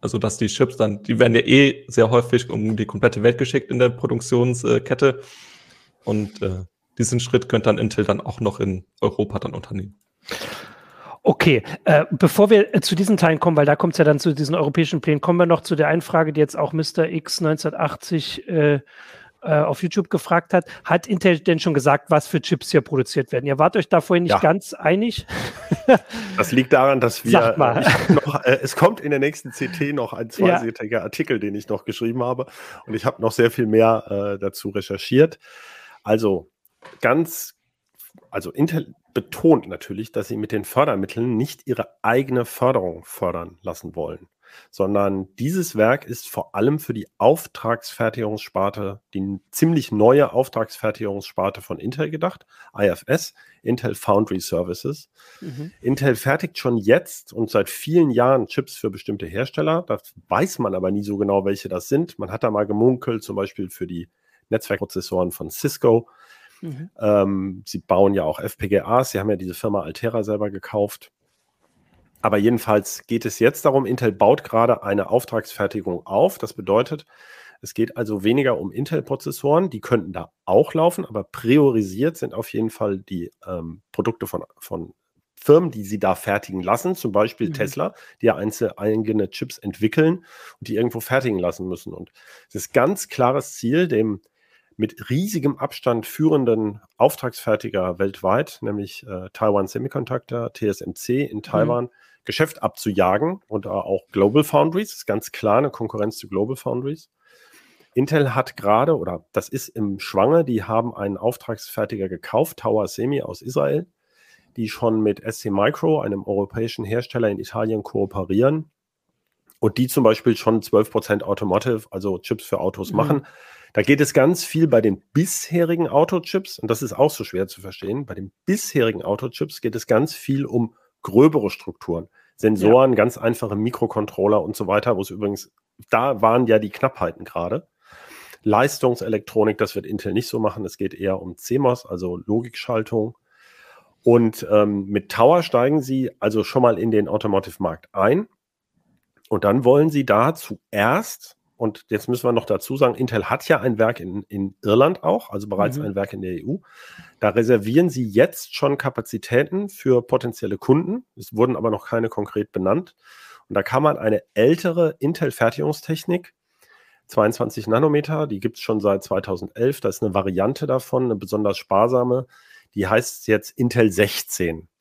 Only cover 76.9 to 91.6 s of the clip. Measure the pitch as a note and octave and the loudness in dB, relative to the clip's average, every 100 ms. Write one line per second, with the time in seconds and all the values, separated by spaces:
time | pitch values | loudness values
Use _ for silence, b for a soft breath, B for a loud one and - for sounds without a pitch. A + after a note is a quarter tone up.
76.9 | D3+ - B B B B B - - A2 | -6 -12 B B B B B -16 -4 -4
77.9 | - A2 G#2+ G2 B2+ C3 A#2 F#2+ - D3 | -2 -6 -2 0 2 2 0 -4 -8 -4
78.9 | D#3+ - C3+ - - C#3+ D#3 F#3+ A#2+ - | -4 -4 -8 -8 -6 0 2 0 -6 -2
79.9 | A2+ E2+ F2 E2 _ - F#2+ D#3 E3 E3 | -2 -2 -10 -14 _ 2 2 4 2 0
80.9 | F3 F#3 G#2+ F#2+ - A2+ C#3 C#3+ A2+ G2+ | 0 -8 -8 -10 -8 2 6 6 4 -2
81.9 | F#2+ C#3+ E3 B2 - A2+ A2+ A2 - G#2+ | -2 -4 -2 -10 -8 -8 -4 -6 -4 -4
82.9 | G2 F#2 F#2 E2+ _ - F2+ E2 E2 _ | -4 -6 -10 -10 _ -12 -10 -10 -14 _
83.9 | - G#2 A#2 - F2+ - _ - F2+ E2 | -4 -2 -2 -6 -8 -10 _ -12 -10 -10
84.9 | _ _ _ _ _ - D3+ F3+ A2+ G2 | _ _ _ _ _ 6 6 6 -6 -8
85.9 | G#2 F#2+ F#2 - G2+ - F#2+ F2+ A#2 F3 | -2 0 0 0 -2 -2 -6 0 0 0
86.9 | F#3 A#2+ G2+ A2 - A2+ C#3+ G#2 - E3 | -4 -2 0 0 0 -4 -2 -4 -2 -6
87.9 | b b b A2+ C#2+ G#2 - A2 - G2+ | b b b 0 2 -2 -2 -4 -2 -2
88.9 | A2 G#2+ G#2+ F#2+ - - - G2+ F#2 G#2 | 0 0 -2 -2 -6 -12 -10 -10 -2 -2
89.9 | - D#3 F3+ B B B B A#2+ G2+ A#2+ | 2 2 2 B B B B -8 -2 -2
90.9 | A2+ - B2+ C3 G2+ F2 E2+ | -4 -2 -2 0 0 -2 -4